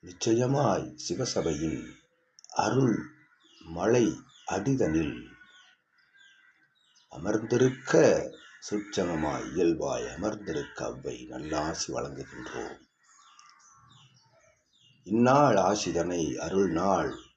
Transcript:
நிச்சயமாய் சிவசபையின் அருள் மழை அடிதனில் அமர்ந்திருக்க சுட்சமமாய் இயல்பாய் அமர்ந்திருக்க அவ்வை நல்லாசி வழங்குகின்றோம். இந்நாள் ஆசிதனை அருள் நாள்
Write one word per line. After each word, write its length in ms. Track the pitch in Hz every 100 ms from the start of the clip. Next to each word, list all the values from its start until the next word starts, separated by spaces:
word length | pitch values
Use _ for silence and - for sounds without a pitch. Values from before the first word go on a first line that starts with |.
நிச்சயமாய் 840 | 90 87 - 113 127 139 131 90 67 -
சிவசபையின் 800 | - 90 - - 85 73 80 67 - - _ _ _ - - -
அருள் 400 | 107 120 131 107 - - _ _ _ -
மழை 460 | 80 82 98 123 107 67 - - -
அடிதனில் 680 | 95 101 131 90 78 76 60 - - - - _ _ _ _ _ _ - _ _ _ _ _ _ _ _
அமர்ந்திருக்க 800 | 69 87 110 113 123 131 131 - 165 139 78 - - - -
சுட்சமமாய் 840 | - 104 101 - 87 82 78 67 64
இயல்பாய் 600 | 76 85 76 71 62 60
அமர்ந்திருக்க 680 | 67 104 107 101 73 67 -
அவ்வை 320 | 57 62 69 - -
நல்லாசி 600 | - 151 156 151 - -
வழங்குகின்றோம். 880 | 123 - - 131 69 64 60 - - _ _ _ - - - - - - - - - - _ _ _ _ _ _ _ _ _ -
இந்நாள் 520 | 107 120 139 143 101
ஆசிதனை 600 | 92 104 90 85 85 87 78 -
அருள் 320 | 82 95 98
நாள் 380 | 80 95 92 80 - -